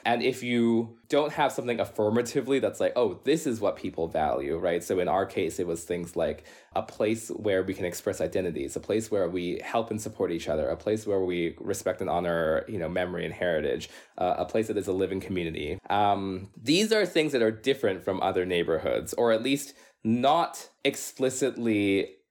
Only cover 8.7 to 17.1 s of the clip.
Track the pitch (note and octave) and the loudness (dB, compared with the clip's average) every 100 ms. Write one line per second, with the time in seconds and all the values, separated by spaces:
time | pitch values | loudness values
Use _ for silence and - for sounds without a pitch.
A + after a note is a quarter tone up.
8.7 | - - G#2+ A2 G2+ E2+ F2+ F2 - - | -6 -2 -2 0 0 0 -2 -4 -4 -2
9.7 | A#2 A2+ G#2+ G#2+ - F#2 E2+ - D#2 C2 | -2 -2 -4 -6 -4 -2 -2 -2 -2 0
10.7 | - - A2 G#2+ G2 F#2 F2+ E2+ - - | -2 0 -2 0 0 0 0 -2 -4 -6
11.7 | G2 F2+ - F#2 E2 F2 E2 D#2+ D#2 - | -4 -2 -2 -2 0 0 2 2 0 0
12.7 | G#2+ D#2+ F2+ F2+ F2 E2 - F2+ D#2+ D2 | -4 -2 -2 -2 -2 -4 -2 0 0 0
13.7 | B1 - - - - F2+ - F2+ A2+ A2 | -2 -6 -16 -14 -2 0 0 0 0 0
14.7 | G2+ F#2+ F#2 F#2 G2 F#2 F#2 E2+ - D2 | -2 -2 0 0 -2 -4 -4 -4 -4 -6
15.7 | F#2 - G2+ G2+ G2 G2 F#2 G2 - A2+ | -6 0 2 4 2 -2 -6 -8 -8 0
16.7 | E3+ A3 A3 F3+ | 2 4 2 2